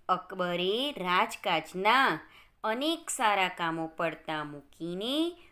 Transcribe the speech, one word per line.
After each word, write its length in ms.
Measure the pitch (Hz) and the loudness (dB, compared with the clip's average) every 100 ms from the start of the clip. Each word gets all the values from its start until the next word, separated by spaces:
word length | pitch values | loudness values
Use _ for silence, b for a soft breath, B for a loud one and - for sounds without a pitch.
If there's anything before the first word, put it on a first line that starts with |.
| - | 0
અકબરે 840 | 180 - 190 180 175 180 220 285 | 0 0 -4 -2 0 0 0 -2
રાજકાજના 1300 | 269 180 180 226 - 202 165 156 180 202 240 240 156 B B B _ | -2 2 2 2 -2 0 0 -2 0 4 6 4 0 B B B _
અનેક 460 | 220 233 302 330 - | -4 -2 -2 -2 -6
સારા 400 | - 226 196 185 | 0 2 4 0
કામો 380 | 180 165 160 160 | 0 -2 -2 -6
પડતા 560 | - 165 156 - 156 | -4 -4 -4 -6 -6
મૂકીને 960 | 147 147 - - 170 180 226 294 339 349 B | -6 -12 -18 -12 -8 -6 -4 -2 -2 -4 B